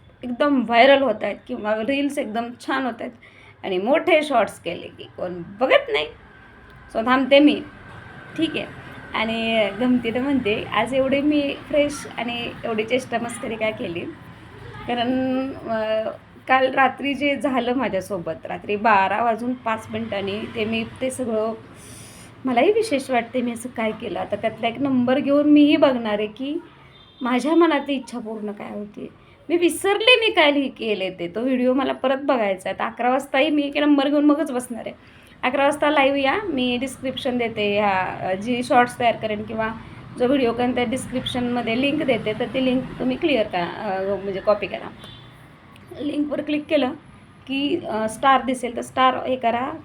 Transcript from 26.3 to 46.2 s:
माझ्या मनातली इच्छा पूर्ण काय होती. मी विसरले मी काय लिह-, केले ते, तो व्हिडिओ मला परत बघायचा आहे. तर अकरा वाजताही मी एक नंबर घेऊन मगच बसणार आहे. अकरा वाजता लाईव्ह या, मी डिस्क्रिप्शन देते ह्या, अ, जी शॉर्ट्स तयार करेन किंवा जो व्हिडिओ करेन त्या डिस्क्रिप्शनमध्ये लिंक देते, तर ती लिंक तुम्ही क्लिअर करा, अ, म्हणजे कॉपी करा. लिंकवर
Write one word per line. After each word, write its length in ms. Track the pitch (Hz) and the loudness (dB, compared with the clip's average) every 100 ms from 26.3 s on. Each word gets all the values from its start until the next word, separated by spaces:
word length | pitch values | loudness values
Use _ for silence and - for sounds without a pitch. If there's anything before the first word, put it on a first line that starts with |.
| 214 269 330 - - - - - - | -6 -6 -6 -10 -20 -20 -20 -20 -8
माझ्या 340 | 247 247 294 | -2 0 4
मनातली 400 | 330 330 285 277 | 6 6 4 0
इच्छा 240 | 269 - 240 | -4 -6 -10
पूर्ण 340 | 214 220 208 | -8 -8 -8
काय 260 | 208 226 208 | -8 -10 -10
होती. 300 | 208 - - - - - - | -12 -12 -14 -16 -20 -14 -2
मी 80 | 339 | 2
विसरले 420 | 349 302 392 403 | 2 2 0 4
मी 340 | 466 494 453 | 6 6 4
काय 220 | 359 302 | 4 4
लिह-, 240 | 285 269 - | 4 0 -4
केले 320 | 220 202 190 | -4 -2 -4
ते, 180 | 185 175 | -6 -8
तो 120 | 220 | -4
व्हिडिओ 340 | 254 254 247 | -2 0 2
मला 180 | 262 262 | 2 0
परत 260 | 262 262 269 | -2 0 0
बघायचा 480 | 285 254 202 190 190 | 0 0 0 -2 -4
आहे. 80 | 190 | -4
तर 60 | |
अकरा 260 | 226 226 240 | -6 -2 0
वाजताही 400 | 269 269 269 311 | 0 0 2 2
मी 120 | 294 | 2
एक 160 | 285 285 | 0 0
नंबर 300 | 294 285 277 | 4 4 4
घेऊन 160 | 294 | 4
मगच 280 | 294 285 302 | 4 4 0
बसणार 300 | 247 247 220 - | -4 -6 -10 -10
आहे. 320 | - - - - - | -14 -20 -20 -20 -4
अकरा 220 | 254 269 | -2 2
वाजता 260 | 277 294 294 | 2 2 2
लाईव्ह 300 | 302 269 277 | 4 4 2
या, 180 | 269 359 | 0 0
मी 320 | 415 269 247 247 | -2 -2 0 -2
डिस्क्रिप्शन 640 | 262 - 262 254 262 247 | -4 -6 -8 -4 -4 -2
देते 360 | 226 220 208 | -2 -2 0
ह्या, 440 | 202 208 190 185 - | 2 2 0 -2 -4
अ, 140 | 185 | -4
जी 280 | 190 214 240 | -4 -2 -2
शॉर्ट्स 380 | 247 262 247 247 | 2 4 4 2
तयार 160 | 240 220 | 0 0
करेन 260 | 220 208 | -4 -4
किंवा 260 | 214 220 220 226 - - - - | -6 -4 -4 -6 -14 -18 -12 -2
जो 80 | 247 | 2
व्हिडिओ 260 | 285 233 | 2 2
करेन 220 | 233 247 | 0 0
त्या 100 | 247 | 0
डिस्क्रिप्शनमध्ये 960 | 240 254 - 254 247 254 247 240 226 233 | -2 -2 -4 -6 -4 -4 -2 -2 -2 0
लिंक 220 | 277 294 | 0 0
देते, 300 | 277 220 214 | 0 0 0
तर 120 | 214 240 | -4 -2
ती 100 | 262 | 0
लिंक 180 | 254 254 254 - | 2 0 -2 -4
तुम्ही 180 | 254 254 | -2 0
क्लिअर 300 | 330 247 208 | 2 2 2
करा, 180 | 180 | -2
अ, 580 | 175 - 214 190 190 196 | -4 -4 -4 -2 -2 -2
म्हणजे 180 | 196 190 | -4 -2
कॉपी 260 | 208 208 190 | 2 2 0
करा. 220 | - - - - - - - - - - - - - | -8 -10 -16 -20 -20 -20 -20 -20 -20 -20 -20 -18 -8
लिंकवर 400 | 294 294 | -6 -2